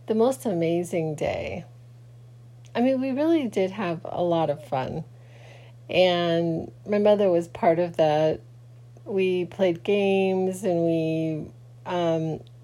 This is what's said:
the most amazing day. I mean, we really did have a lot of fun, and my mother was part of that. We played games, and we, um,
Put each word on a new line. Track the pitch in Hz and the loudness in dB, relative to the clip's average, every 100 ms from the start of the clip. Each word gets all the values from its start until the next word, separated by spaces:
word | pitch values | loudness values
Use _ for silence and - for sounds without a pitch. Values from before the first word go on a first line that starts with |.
the | - | -4
most | 220 233 262 | 2 2 0
amazing | 247 170 165 170 170 175 156 | -4 0 0 0 -2 -4 -4
day. | 147 156 95 92 95 - - - - - - - - - - - | -4 -4 -4 -6 -10 -12 -20 -20 -20 -20 -20 -20 -20 -20 -20 -8
I | - | 0
mean, | 254 262 | 2 2
we | 262 | -2
really | 254 311 330 247 | 0 2 2 0
did | 214 190 | 0 -2
have | 196 190 165 | -2 -6 -6
a | - - | -6 -4
lot | 175 165 156 | 0 2 0
of | 143 - | -2 -4
fun, | 135 131 160 160 - - - - - - - - | -4 -4 -8 -10 -18 -20 -20 -20 -20 -20 -20 -2
and | 170 185 175 170 165 170 160 - - - | 2 4 4 2 2 0 -2 -6 -14 -4
my | 208 | 2
mother | 208 208 202 | 4 4 4
was | 170 170 | 2 -2
part | - 185 165 | 0 2 2
of | 175 170 | 0 2
that. | 156 151 156 156 - - - - - - - | 2 4 2 0 -8 -20 -20 -20 -20 -20 -6
We | 196 185 180 175 | -2 0 0 -4
played | - 190 170 | 0 0 0
games, | - 202 196 196 190 185 185 185 | 0 0 2 2 2 0 -2 -2
and | 196 170 | -2 0
we, | 170 165 160 160 160 156 - - - - - | 2 0 0 -2 -4 -6 -10 -16 -20 -18 -6
um, | 180 170 165 160 151 - - | -2 0 0 -2 -6 -10 -20